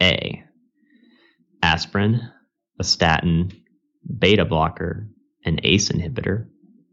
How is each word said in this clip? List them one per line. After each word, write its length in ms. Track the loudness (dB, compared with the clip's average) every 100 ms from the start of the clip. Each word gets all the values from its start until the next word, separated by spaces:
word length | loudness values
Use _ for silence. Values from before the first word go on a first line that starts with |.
A, 400 | 0 0 -4 -10 -14 _ _ _ _ _ _ _ _ _ _ -2
aspirin, 580 | 0 0 -2 -2 0 0 -4 -18 _ _ _ -8
a 40 |
statin, 680 | -4 0 2 2 2 0 0 -6 _ _ _ _ -12 0
beta 260 | 4 4 2
blocker, 600 | 0 0 -2 -8 -8 -12 -18 _ _
an 160 | -4 0
ace 280 | 2 2 2
inhibitor? 560 | -2 -4 -6 -4 -4 -6 _ _ _ _